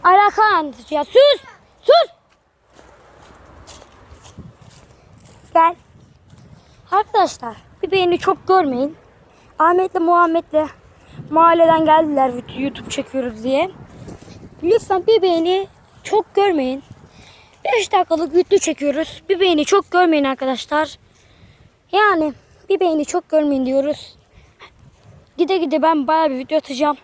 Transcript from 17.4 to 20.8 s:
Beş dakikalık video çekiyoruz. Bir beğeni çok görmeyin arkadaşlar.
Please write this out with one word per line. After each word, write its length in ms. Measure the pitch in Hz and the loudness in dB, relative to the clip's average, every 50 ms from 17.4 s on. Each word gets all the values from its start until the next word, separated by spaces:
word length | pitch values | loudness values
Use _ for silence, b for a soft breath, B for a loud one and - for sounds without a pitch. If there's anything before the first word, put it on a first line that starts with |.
| b b b b _ | b b b b _
Beş 260 | - - 453 381 - | -2 -2 -2 -2 0
dakikalık 440 | - 381 359 - 330 311 330 294 285 | 0 0 0 0 -2 -4 -4 -2 0
video 240 | 349 359 - 403 392 | 0 0 2 0 0
çekiyoruz. 640 | - 330 311 - 277 285 262 294 320 - - - _ - | 0 -2 -6 -4 -4 -4 -2 -4 -6 -8 -10 -20 _ -4
Bir 100 | 392 339 | -2 0
beğeni 260 | 381 370 339 302 302 | 2 0 2 0 0
çok 260 | - - 392 - _ | 0 0 -2 -2 _
görmeyin 320 | - 349 359 339 320 302 277 | 0 2 2 4 2 2 0
arkadaşlar. 720 | 269 269 - 269 262 262 226 - - 294 302 | -2 -2 -4 -4 -6 -4 -6 -6 -4 -4 -4